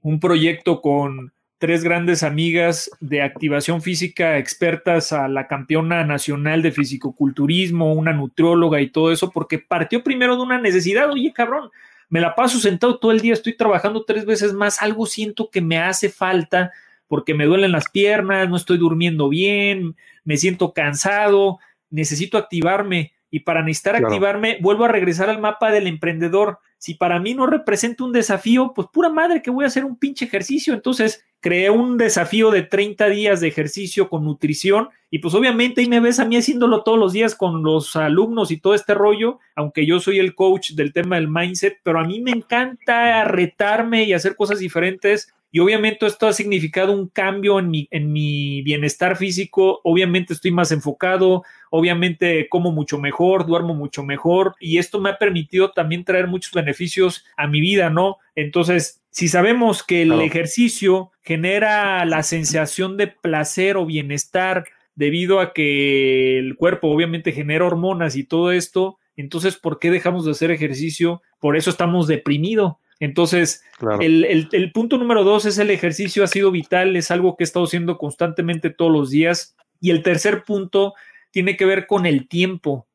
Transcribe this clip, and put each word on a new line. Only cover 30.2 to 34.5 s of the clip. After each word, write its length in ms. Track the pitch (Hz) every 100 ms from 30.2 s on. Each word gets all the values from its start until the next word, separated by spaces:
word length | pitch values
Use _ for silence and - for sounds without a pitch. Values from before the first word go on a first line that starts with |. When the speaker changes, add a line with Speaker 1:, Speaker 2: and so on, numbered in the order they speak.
| 240
Speaker 1:
ejercicio. 480 | 196 180 285 -
Entonces 500 | 240 247 247 220 - _ _
creé 300 | 175 175 190
un 260 | 226 247 247
desafío 540 | 226 190 165 214 220
de 100 | 202
treinta 480 | - 202 208 202 208
días 320 | 208 208 190
de 80 | 165
ejercicio 600 | 151 151 196 190 - 190
con 160 | 165 151
nutrición 640 | 143 151